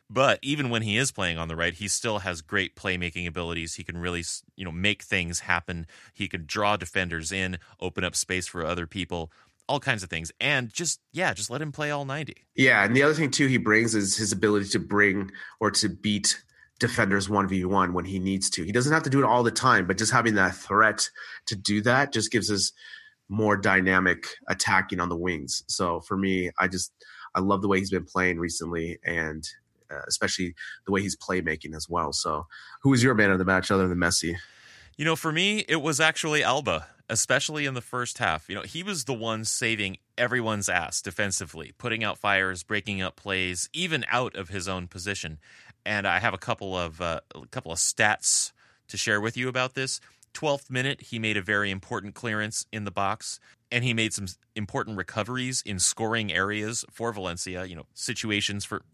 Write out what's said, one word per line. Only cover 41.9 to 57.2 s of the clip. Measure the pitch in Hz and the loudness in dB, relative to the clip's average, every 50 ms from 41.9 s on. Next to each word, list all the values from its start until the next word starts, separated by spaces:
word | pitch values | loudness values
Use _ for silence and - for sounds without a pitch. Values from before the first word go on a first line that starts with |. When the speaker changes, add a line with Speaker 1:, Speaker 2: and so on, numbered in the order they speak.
| 113 113 110 | -4 -2 -2
Speaker 1:
out | 104 - - | -4 -4 -2
fires, | - 104 101 95 95 95 95 90 - | 0 2 4 4 2 2 -2 -6 -6
breaking | - 107 104 - 104 101 95 | -4 -4 -4 -2 -4 -4 -4
up | 95 - - | -4 -4 -6
plays, | - - 104 95 92 92 90 90 87 - - - | -6 -4 -2 -2 0 0 -2 -4 -4 -6 -6 -6
even | 156 180 175 160 143 - - | -6 -4 -2 -2 -4 -2 -2
out | 113 123 127 110 - | 0 0 0 -2 -4
of | 95 95 85 | -8 -8 -8
his | 98 98 87 98 | -8 -6 -4 -4
own | 92 92 87 85 | -4 -4 -6 -8
position. | - 92 85 104 98 - - 82 78 76 - - - - - - - _ - | -10 -8 -6 -6 -6 -4 -6 -8 -10 -12 -16 -20 -20 -20 -20 -20 -20 _ -6
And | - 107 101 98 95 | -2 -2 0 2 2
I | 87 90 | 2 2
have | 107 113 92 | 2 0 -2
a | 98 | -2
couple | - - 113 - 104 95 92 90 | -4 -4 -6 -4 -4 -4 -2 -2
of, | 87 82 80 80 | -2 -4 -4 -4
uh, | 87 85 80 - - - - | -4 -4 -4 -4 -8 -12 -16
a | - 64 - | -18 -16 -12
couple | - 127 - 82 | -12 -10 -10 -6
of | 82 - | -4 -2
stats | - - - - 110 104 107 - - - - - - - - _ _ _ _ _ _ - | 0 0 2 4 4 4 2 2 0 2 2 2 0 -2 -6 _ _ _ _ _ _ -12
to | - - | -8 -4
share | - 120 104 104 | 0 0 2 2
with | 104 113 - 123 | 0 0 -2 -2
you | 127 127 | -4 -2
about | 120 127 127 127 - | -2 -2 -2 -2 -2
this. | 139 131 135 - - - - _ _ _ _ | -4 -6 -4 -6 -8 -10 -14 _ _ _ _
Twelfth | - - - 151 143 139 - - | -10 -4 0 0 0 0 -2 -4
minute, | 127 127 127 139 143 - | -2 -2 -2 -2 -4 -6
he | 120 - 120 113 | -8 -10 -6 -4
made | 110 110 104 104 | -2 -2 -2 -2
a | |
very | 92 104 104 101 104 101 | 0 0 0 2 2 0
important | 95 95 - - 120 104 95 104 - | -2 -6 -6 -6 -6 -6 -6 -8 -10
clearance | - - 117 107 107 107 107 - - - - | -8 -6 -4 -4 -4 -4 -4 -4 -6 -8 -8
in | - 110 104 | -8 -8 -8
the | 101 | -6
box, | 92 101 98 98 107 - - - - - _ - _ _ _ - | -4 -2 -2 -2 -2 -4 -6 -10 -12 -12 _ -20 _ _ _ -4
and | 120 120 123 | -2 0 0
he | 127 113 | 2 2
made | 113 110 110 - | 2 0 0 -2
some | - 98 | -4 -8
s-, | 92 - - _ _ - | -8 -10 -14 _ _ -10
important | 107 104 - - 139 110 - 107 | -8 -8 -6 -4 -6 -6 -6 -6
recoveries | 95 90 - - 110 101 113 127 127 127 127 127 - - | -8 -8 -6 -4 -4 -4 -2 -4 -4 -4 -4 -4 -4 -4
in | - 101 90 | -4 -2 0
scoring | - - - - 113 110 117 117 107 101 | 0 0 0 0 -2 0 0 0 0 0
areas | 78 90 95 101 104 107 104 110 120 - - - | 0 0 0 0 0 -2 -2 -4 -4 -6 -6 -8
for | - - 113 117 | -8 -6 -4 -4
Valencia, | 107 101 | -4 -4